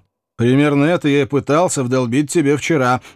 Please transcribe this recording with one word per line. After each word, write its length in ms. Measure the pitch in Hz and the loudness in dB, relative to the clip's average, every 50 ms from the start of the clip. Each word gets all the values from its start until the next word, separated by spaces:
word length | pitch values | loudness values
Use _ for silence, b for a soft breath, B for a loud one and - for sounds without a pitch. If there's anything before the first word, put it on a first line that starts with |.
| - _ _ _ _ _ _ | -10 _ _ _ _ _ _
«Примерно 480 | - 113 120 127 139 147 151 143 143 139 | -2 0 2 2 2 2 2 2 2 2
это 240 | 156 180 170 - 151 | 2 0 0 0 0
я 160 | 139 143 139 | 0 0 0
и 20 | |
пытался 580 | - - 139 - - 139 156 180 185 - 147 131 | 0 -2 -4 -2 0 0 0 0 0 -2 -4 -2
вдолбить 480 | 123 127 131 127 120 117 139 151 139 | -2 -2 -2 -2 0 -2 -2 -2 0
тебе 240 | - 175 151 139 147 | 0 0 0 2 0
вчера». 460 | 143 - - 165 147 127 123 127 120 B B B | -2 -2 -2 0 0 2 0 0 -2 B B B